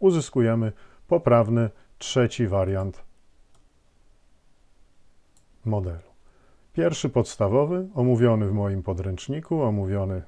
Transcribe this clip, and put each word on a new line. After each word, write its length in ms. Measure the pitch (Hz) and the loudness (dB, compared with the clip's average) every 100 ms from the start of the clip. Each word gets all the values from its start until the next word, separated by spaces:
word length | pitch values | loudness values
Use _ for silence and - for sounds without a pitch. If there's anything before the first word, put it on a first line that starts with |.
uzyskujemy 720 | 190 170 139 131 113 113 110 - - - - | 2 2 0 0 2 2 -2 -6 -16 -14 -2
poprawny 600 | 170 127 120 110 117 113 - - - | 2 4 4 4 2 0 -4 -20 -16
trzeci 480 | - 139 120 - 110 | -4 0 0 0 0
wariant 560 | 98 95 95 95 - - - - - _ - _ _ _ _ _ _ _ _ _ _ _ _ - _ - - _ _ _ _ | 0 0 -2 -4 -8 -16 -20 -20 -20 _ -20 _ _ _ _ _ _ _ _ _ _ _ _ -20 _ -20 -20 _ _ _ _
modelu. 460 | 113 107 90 85 - _ - _ _ _ _ | -4 -4 -4 -8 -14 _ -20 _ _ _ _
Pierwszy 360 | - 170 160 143 | -2 -2 0 -2
podstawowy, 800 | 123 107 - 101 123 147 180 190 | -2 -2 -2 0 2 0 -2 -4
omówiony 540 | 185 123 117 117 110 101 | -2 2 4 4 2 0
w 40 | |
moim 300 | 104 101 98 | -2 -2 -4
podręczniku, 800 | 90 90 95 92 - 143 - 165 | -4 -6 -6 -6 -8 -8 -4 -2
omówiony 600 | 123 104 95 101 95 92 | 0 0 -2 -2 -4 -6